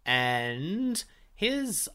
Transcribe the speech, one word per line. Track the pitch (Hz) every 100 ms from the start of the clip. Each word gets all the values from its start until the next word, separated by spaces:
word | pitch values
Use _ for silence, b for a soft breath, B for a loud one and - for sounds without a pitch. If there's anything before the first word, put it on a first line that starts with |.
| -
and | 127 123 123 120 120 151 214 254 226 - b b
his, | b 220 277 262 190 -